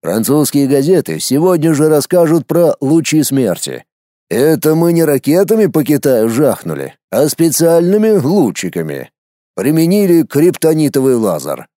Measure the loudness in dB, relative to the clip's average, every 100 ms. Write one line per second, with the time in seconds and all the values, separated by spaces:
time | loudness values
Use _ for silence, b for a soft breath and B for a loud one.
0 | -4 -4 0 0 0 0 0 0 2 0
1 | 0 -8 -4 0 0 0 0 0 2 0
2 | 0 0 2 0 0 0 0 0 0 0
3 | 0 -2 0 0 -2 -4 -8 -12 _ _
4 | _ _ _ 0 0 2 0 0 2 2
5 | 0 0 0 0 2 2 2 0 0 0
6 | 0 0 0 0 0 -2 -8 -8 -10 -14
7 | _ -2 -2 0 -2 2 2 2 2 2
8 | 2 2 2 0 0 -2 -8 -6 -8 -10
9 | -14 _ _ _ _ -6 -2 0 2 2
10 | 2 2 2 2 0 2 0 0 0 0
11 | 0 0 0 -4 -6 -10 -12